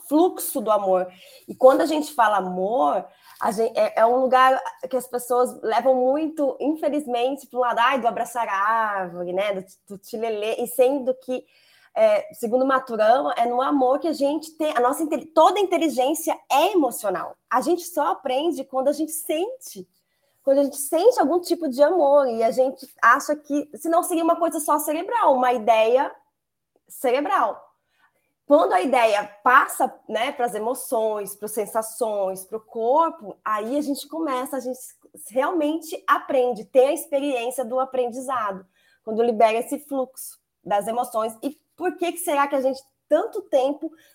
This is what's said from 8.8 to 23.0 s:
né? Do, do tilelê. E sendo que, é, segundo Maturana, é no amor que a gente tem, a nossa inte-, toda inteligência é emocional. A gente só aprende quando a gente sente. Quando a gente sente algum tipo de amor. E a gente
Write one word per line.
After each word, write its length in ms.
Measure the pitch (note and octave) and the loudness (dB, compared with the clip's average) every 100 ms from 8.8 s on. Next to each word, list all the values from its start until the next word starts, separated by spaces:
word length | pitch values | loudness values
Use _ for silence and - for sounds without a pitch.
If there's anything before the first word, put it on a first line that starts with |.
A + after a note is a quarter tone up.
| A3 G3 F3+ F3 F3+ | 0 -4 -6 -8 -4
né? 220 | F3+ G#3 | -2 -2
Do, 100 | F#3+ F#3 - - | -4 -8 -20 -20
do 100 | G3 | -18
tilelê. 580 | - A3 A3+ G#3+ G#3+ A3+ | -12 -6 -4 -4 -4 -4
E 100 | A#3+ | -2
sendo 480 | - B3+ C#4+ B3 | 2 2 2 -2
que, 300 | B3+ - B3+ - _ _ _ _ - | -4 -6 -8 -10 _ _ _ _ 2
é, 360 | A3 G#3 - | 2 2 -2
segundo 320 | - A3+ B3+ C4+ | -8 -2 0 2
Maturana, 680 | C4 C4 A3 G#3+ C4 C#4+ A3+ | 0 0 0 4 4 2 0
é 100 | A#3+ | 0
no 160 | B3 | 0
amor 360 | C4+ C#4+ B3+ C#4+ | 0 2 2 2
que 80 | D#4+ | 0
a 40 | |
gente 400 | - C#4 D4+ - - | 0 -2 -2 -6 -6
tem, 200 | D#4 C4 | -2 2
a 40 | |
nossa 220 | B3 C#4+ | 0 0
inte-, 240 | D4+ D4+ - | -4 -4 -2
toda 320 | D#4+ E4+ G4 | 4 4 4
inteligência 760 | F#4 E4 D#4+ A#3+ B3+ D#4 D#4+ - - | 0 0 0 0 0 0 -4 -6 0
é 220 | C4+ F4 | 2 4
emocional. 640 | G4 B3+ A3 G3+ F3 D#3+ - - | 2 0 -2 -6 -6 -8 -12 -4
A 120 | A#3 | -2
gente 220 | B3 F4 | 0 -2
só 280 | - D4+ D#4 | -2 -4 -2
aprende 520 | F#4+ C4 B3+ E4+ C4+ | -2 -4 -2 -2 -4
quando 240 | C4 C4 C4 | -6 -2 -2
a 40 | |
gente 200 | D4 D#4 | -2 -4
sente. 760 | - - D#4 G#4+ C5 - G3 F3+ _ _ _ _ _ | -6 -4 -4 -4 -8 -16 -18 -18 _ _ _ _ _
Quando 140 | C#4 C#4 | 0 2
a 60 | |
gente 120 | C#4 - | 2 -2
sente 420 | - D#4+ G#4+ B4 | -2 2 4 4
algum 220 | C#4+ F4 | 2 0
tipo 280 | F4 E4+ D#4 | -2 -4 -2
de 140 | B3 | 2
amor. 460 | D4 F4+ C#4 C#4+ C4 | 2 4 4 4 4
E 160 | A3+ | 0
a 60 | A3+ | 0
gente 340 | B3+ C4 C4 C4 - | 2 0 -2 -14 0